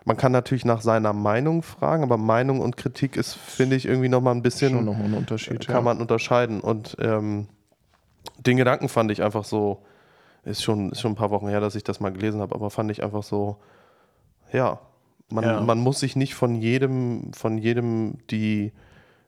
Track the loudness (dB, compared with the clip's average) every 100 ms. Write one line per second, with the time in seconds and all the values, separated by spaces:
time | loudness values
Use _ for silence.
0 | -2 2 4 4 2 0 2 2 4 4
1 | 2 0 0 2 2 0 -4 -4 0 0
2 | 2 2 4 2 2 0 -2 -4 -8 -4
3 | -4 -2 -6 -8 -16 0 2 2 2 0
4 | 4 4 2 2 0 2 2 2 0 -2
5 | -2 -2 -2 -6 -6 -8 -2 0 2 0
6 | 0 -2 2 2 2 -2 -2 -2 -4 -4
7 | -2 0 -2 -4 -6 _ _ _ _ _
8 | _ _ -20 -2 2 6 4 4 0 2
9 | 2 2 0 -2 -2 0 0 -2 -10 _
10 | _ _ _ _ -10 -4 -2 0 -2 -2
11 | -4 -2 -2 -2 -2 -2 -2 -4 -6 -4
12 | -6 -4 -4 -2 -4 -4 -6 -4 -4 -4
13 | -4 -6 -4 -2 -2 -6 _ _ _ _
14 | _ _ _ _ _ 0 0 -2 -10 _
15 | _ _ _ -2 0 2 2 2 2 0
16 | -2 0 -2 0 0 0 0 2 0 0
17 | -2 -4 -8 -6 -4 0 0 0 0 -2
18 | -2 -6 -6 -2 0 0 -4 -8 -20 -20
19 | _ _